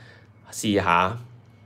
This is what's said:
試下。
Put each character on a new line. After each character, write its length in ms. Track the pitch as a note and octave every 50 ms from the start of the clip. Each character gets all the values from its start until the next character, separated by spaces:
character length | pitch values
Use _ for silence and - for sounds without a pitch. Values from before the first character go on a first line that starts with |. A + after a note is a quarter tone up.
| - - - - - - - - - -
試 240 | - - - A2 G2+
下。 420 | G2 F2+ F2+ E2+ F2 F#2 F#2 A#2 A#2+ - - - - - - - - -